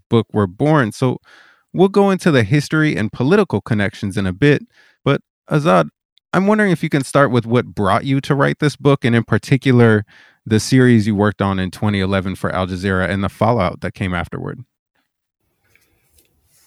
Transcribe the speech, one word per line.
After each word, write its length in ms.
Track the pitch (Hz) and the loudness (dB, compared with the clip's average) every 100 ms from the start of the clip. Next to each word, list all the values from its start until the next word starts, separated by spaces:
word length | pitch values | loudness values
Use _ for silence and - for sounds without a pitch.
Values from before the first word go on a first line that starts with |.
| _ | _
book 180 | 117 - | -2 0
were 160 | - 98 | -2 -4
born. 420 | 95 147 156 107 | -2 0 2 0
So 300 | - 127 123 - - _ _ _ | -2 -4 -4 -12 -20 _ _ _
we'll 140 | 147 196 | 0 2
go 240 | 196 196 | 2 2
into 220 | 190 180 | 2 2
the 100 | 135 | 2
history 540 | 101 147 - 156 156 90 | 2 0 0 -2 0 -2
and 160 | 107 | -6
political 480 | - 127 208 190 104 | -4 0 2 2 -4
connections 560 | - 104 98 - 104 92 | -2 -2 -2 -6 -8 -4
in 100 | 95 | -4
a 60 | |
bit. 340 | 92 143 135 226 _ _ _ | 0 0 0 -4 _ _ _
But 160 | 131 139 - _ - | -4 -4 -6 _ -4
Azad, 420 | 151 156 185 151 - _ _ _ | -2 2 0 0 -8 _ _ _
I'm 160 | 175 196 | -2 0
wondering 240 | 214 202 | 2 0
if 100 | 165 | 0
you 60 | 160 | -2
can 160 | 147 | -4
start 260 | 131 143 135 | 0 0 2
with 160 | 120 113 | 0 0
what 200 | 120 104 | -2 -2
brought 380 | 101 98 107 | -4 0 0
you 160 | 139 135 | 0 -4
to 120 | - | -2
write 240 | 139 143 143 | 0 0 0
this 160 | 147 | -2
book, 300 | - 143 139 | 0 0 2
and 100 | 120 | 2
in 80 | 117 | 0
particular, 840 | - 107 - 135 135 120 117 107 - - _ _ | 0 -2 0 0 2 4 6 4 0 -14 _ _
the 140 | - 107 | -2 -2
series 480 | - 131 127 117 104 | 2 4 6 4 2
you 80 | |
worked 260 | 101 104 - | 0 0 0
on 200 | 101 95 | -2 -2
in 100 | 92 | -6
twenty 300 | - 107 101 | -4 -4 -2
eleven 340 | 95 98 95 | -2 -2 -4
for 180 | 90 98 | -6 -6
Al 140 | 92 92 | -4 -4
Jazeera 420 | 92 98 92 90 | -4 -2 -2 -2
and 140 | 98 | -2
the 60 | 95 | -4
fallout 520 | - 107 120 87 - | -2 0 0 -2 -4
that 120 | 90 | -10
came 180 | - 95 | -8 -6
afterward. 520 | 90 85 87 90 - - _ _ _ _ _ _ _ _ _ _ _ _ _ _ _ _ _ _ _ | -6 -8 -10 -12 -14 -20 _ _ _ _ _ _ _ _ _ _ _ _ _ _ _ _ _ _ _